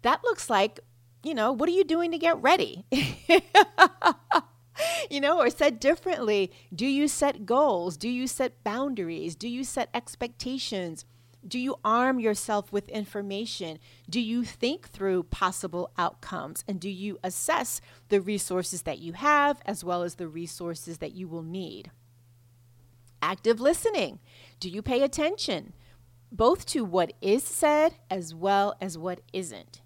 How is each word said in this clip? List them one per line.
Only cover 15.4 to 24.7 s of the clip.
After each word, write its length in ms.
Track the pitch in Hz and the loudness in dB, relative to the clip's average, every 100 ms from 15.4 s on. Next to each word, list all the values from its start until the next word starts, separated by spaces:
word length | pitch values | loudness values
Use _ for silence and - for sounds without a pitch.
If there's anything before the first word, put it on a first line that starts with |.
| 185 185 185 175 180 - | 0 -2 -6 -6 -6 -2
outcomes? 640 | 170 - - 180 143 160 - | -2 -4 -12 -10 -8 -10 -8
And 140 | 190 | -8
do 80 | 185 | -8
you 300 | 185 208 190 | -8 -8 -6
assess 600 | 185 - - 311 240 - - - _ | -6 -4 -2 -2 -2 -8 -12 -20 _
the 140 | 202 | 0
resources 600 | 185 208 - 185 175 175 | 2 -2 -2 -2 -2 -6
that 180 | - 143 | -8 -8
you 120 | 165 | -10
have 460 | 170 285 294 285 285 - | -2 2 4 4 0 -4
as 180 | 196 | -6
well 180 | 180 180 | -2 -2
as 120 | 175 | -2
the 140 | - 170 | -6 -10
resources 720 | 156 170 - 170 160 - 165 | -8 -10 -8 -8 -8 -10 -10
that 140 | 151 | -10
you 160 | 185 185 | -10 -10
will 140 | 165 | -10
need? 480 | 160 185 180 95 - - _ _ _ _ _ _ _ - _ _ - _ | -8 -8 -8 -12 -18 -20 _ _ _ _ _ _ _ -20 _ _ -20 _
Active 400 | 151 190 220 226 | -4 0 2 4
listening. 600 | 269 339 453 403 170 - _ - - _ | 4 2 0 0 -4 -6 _ -20 -20 _
Do 100 | 185 | -10